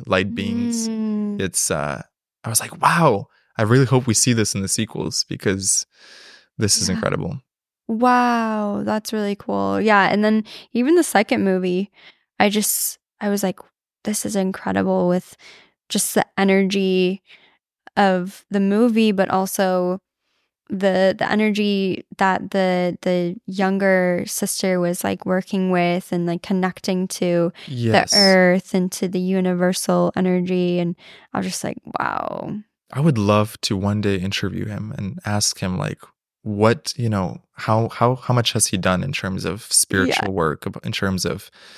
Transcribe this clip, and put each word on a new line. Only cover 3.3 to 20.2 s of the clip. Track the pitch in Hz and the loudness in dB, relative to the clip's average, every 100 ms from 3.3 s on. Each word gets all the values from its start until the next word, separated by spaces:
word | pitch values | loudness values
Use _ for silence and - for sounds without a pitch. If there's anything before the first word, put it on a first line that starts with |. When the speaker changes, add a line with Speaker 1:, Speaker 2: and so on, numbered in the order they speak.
| _ _ - | _ _ -2
Speaker 1:
I | |
really | 107 127 | 4 4
hope | 127 127 123 | 4 2 2
we | |
see | 107 127 | 2 2
this | 113 104 | 2 0
in | 101 | -2
the | 95 | -4
sequels | - 107 - - - - | -4 -4 -6 -6 -6 -6
because | - 104 95 95 - - _ - - - - _ - | -4 -2 -2 -2 -2 -4 _ -20 -20 -20 -20 _ -4
this | 104 - | 0 0
is | 95 | 0
Speaker 2:
Yeah. | |
Speaker 1:
incredible." | 92 95 95 - 131 - _ _ _ - | -2 -2 -2 -4 -10 -14 _ _ _ -6
Speaker 2:
Wow, | 226 247 247 247 233 220 214 208 202 | 0 4 4 2 0 -2 -2 -4 -4
that's | 208 214 - | -2 -4 -4
really | 214 202 202 | -4 -4 -4
cool. | - 202 196 196 | -4 -2 0 0
Yeah, | 214 202 180 | 4 4 4
and | 208 | 4
then | 214 220 - - - | 4 2 0 -12 -6
even | 233 254 | 0 4
the | 349 | 4
second | 302 202 208 226 | 4 2 2 2
movie, | 196 185 180 180 202 _ - _ _ - | 2 2 0 -2 -4 _ -20 _ _ -2
I | 202 | 0
just, | 208 - - - - _ _ | 0 -2 -2 -4 -8 _ _
I | 208 | -4
was | 202 | -2
like, | 190 - - _ _ _ | -2 -4 -14 _ _ _
"This | - 214 | -6 -4
is | 214 | -2
incredible," | 208 190 190 196 190 190 185 180 | 0 0 -2 -4 -2 0 2 2
with | 180 - - - - _ _ - | 0 -2 -16 -20 -20 _ _ -6
just | 208 - | -4 0
the | 214 - - | -2 -2 0
energy | 196 196 190 202 190 185 180 196 _ - _ _ _ _ - - | 4 4 2 0 2 2 2 -2 _ -20 _ _ _ _ -6 2
of | 196 185 185 - _ | 2 2 -2 -10 _
the | 196 | 0
movie, | 196 208 240 226 220 | 2 4 4 4 4
but | 196 185 | 2 0
also | 190 190 - 185 185 180 185 - _ | 0 0 0 0 2 0 -4 -10 _